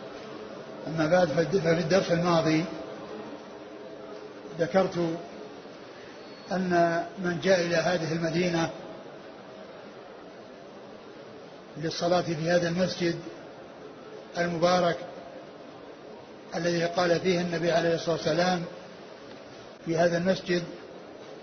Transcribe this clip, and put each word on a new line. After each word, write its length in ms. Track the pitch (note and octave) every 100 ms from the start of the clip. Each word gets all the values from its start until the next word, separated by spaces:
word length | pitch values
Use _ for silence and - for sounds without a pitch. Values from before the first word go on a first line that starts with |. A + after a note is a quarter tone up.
| G#2+ G#2+ - G#2+ - - - - -
أما 200 | D#3+ D#3
بعد، 220 | F3+ F3
فالد-، 280 | E3+ D#3 F#3+
ففي 240 | E3 E3
الدرس 320 | D#3 F#3+ -
الماضي 520 | E3+ E3+ E3 D#3 D#3+ F#3+ - - - - - - - - - - - - - - - - - - D#3+
ذكرت 580 | E3 F#3+ F3+ E3+ E3+ E3 - - - - - - - - - - - - -
أن 520 | F#3 F#3 F3 E3+ E3+ - -
من 220 | F3+ E3
جاء 180 | F3+ F#3
إلى 160 | E3+ E3
هذه 360 | D#3+ F3+ D#3+
المدينة 580 | E3 E3 E3 F3+ E3+ E3 - - - - - - - - - - - - - - - - - - - - - - - - - - - - - - D3+
للصلاة 460 | D#3+ - E3+ F3
في 280 | E3+ D#3+ D#3+
هذا 180 | F3 E3+
المسجد 460 | F3 F3+ - E3+ D#3 - - - - - - - - - - - F3
المبارك 580 | F3 E3+ F3 F3+ F3 D#3+ - - - - - - - - - - - - - - -
الذي 300 | F3+ F3 F3
قال 360 | E3+ F3+ F3 E3
فيه 200 | F3+ F3
النبي 320 | F3+ E3 E3+
عليه 220 | E3 E3+
الصلاة 220 | E3 E3+ D#3
والسلام: 460 | E3 D#3 F3+ F3+ E3+ - - - - - - - - - - -
"في 120 | E3 E3
هذا 200 | F3 E3+
المسجد 460 | F3+ F#3 F#3 F3 E3+ - - - - - - -